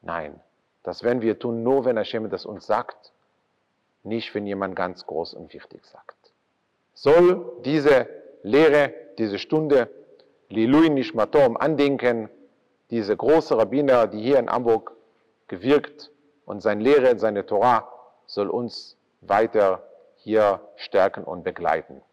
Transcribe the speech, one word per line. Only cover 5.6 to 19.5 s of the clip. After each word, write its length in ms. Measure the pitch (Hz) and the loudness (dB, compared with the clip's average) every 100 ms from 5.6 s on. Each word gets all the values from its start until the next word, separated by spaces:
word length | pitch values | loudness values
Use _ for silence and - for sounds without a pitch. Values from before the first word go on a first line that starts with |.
| - - | -20 -20
sagt. 380 | _ - - _ _ _ _ _ _ _ _ | _ -20 -20 _ _ _ _ _ _ _ _
Soll 680 | - 139 160 175 180 - - | -2 4 6 6 2 -6 -10
diese 440 | 127 151 143 135 117 - - - | -2 0 4 4 2 -12 -20 -16
Lehre, 520 | 98 131 160 147 139 - - - | 0 4 6 4 2 -4 -20 -6
diese 200 | 110 98 | -6 -6
Stunde, 500 | - 156 156 139 98 - - _ _ _ _ | -4 -2 2 2 2 -8 -20 _ _ _ _
Lilui 420 | 101 117 147 160 | -2 2 4 4
Nishmatom, 680 | 143 117 113 101 156 135 117 | 2 -4 -2 0 4 2 2
Andenken, 720 | 147 147 143 135 120 117 107 _ _ _ _ _ _ | -2 0 0 0 -2 -2 -8 _ _ _ _ _ _
diese 260 | 117 101 101 | -6 -4 -2
große 400 | 123 160 151 123 | 2 2 2 0
Rabbiner, 480 | 104 131 143 120 110 | 0 0 2 2 0
die 140 | 104 | -4
hier 180 | 113 139 | 0 0
in 100 | 117 | 0
Hamburg 440 | 120 120 110 - - _ _ _ _ _ | -4 0 0 -2 -20 _ _ _ _ _
gewirkt 640 | 92 110 147 - - - _ _ _ | -8 0 0 0 -20 -20 _ _ _
und 160 | - 104 | -14 -6
seine 220 | 107 104 | -2 0
Lehre, 360 | 113 147 127 113 | 4 4 4 2
seine 280 | 110 101 95 | 0 -4 -4
Torah, 420 | 104 120 117 - - - _ _ | 0 2 2 -2 -20 -20 _ _
soll 220 | - 98 | -6 -4
uns 480 | 98 120 - - _ _ _ | -4 -6 -12 -20 _ _ _
weiter 640 | - 101 113 | -2 0 2